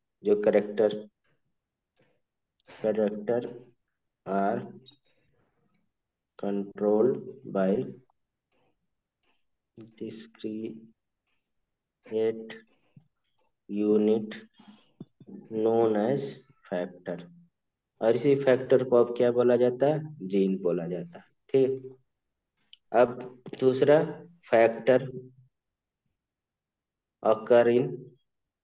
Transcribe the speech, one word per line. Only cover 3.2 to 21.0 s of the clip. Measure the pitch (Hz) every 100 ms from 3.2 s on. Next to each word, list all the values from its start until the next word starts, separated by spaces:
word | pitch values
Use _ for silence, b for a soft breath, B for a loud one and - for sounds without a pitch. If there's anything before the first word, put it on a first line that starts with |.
| - 120 120 - - _ _ _ _ _ 95
are | 98 98 120 131 - - _ _ _ _ _ _ _ _ _ _ _ _ _ _ - 101
controlled | 101 98 - 104 107 127 - - - -
by | 98 95 113 135 - _ _ _ _ _ _ _ _ _ _ _ _ _ _ _ _ _ -
discrete | 110 - 113 - - _ 110 110 110 113 - _ _ _ _ _ _ _ _ _ _ _ - 110 110 113 - - _ _ _ - _ _ _ _ _ _ -
unit | 101 104 107 107 110 107 - - b b b b b - _ - - -
known | 110 110 113 113 107
as | 110 139 - - _ _ -
factor। | 90 90 - - 87 87 - _ _ _ _ _ -
और | 110 117
इसी | 143 139
factor | 135 123 - 127 127
को | 120
अब | 117 -
क्या | 123
बोला | 123 123 120
जाता | 123 123 139
है? | 156 156 - 92
जीन | 98 95 95
बोला | - 170 87
जाता | 87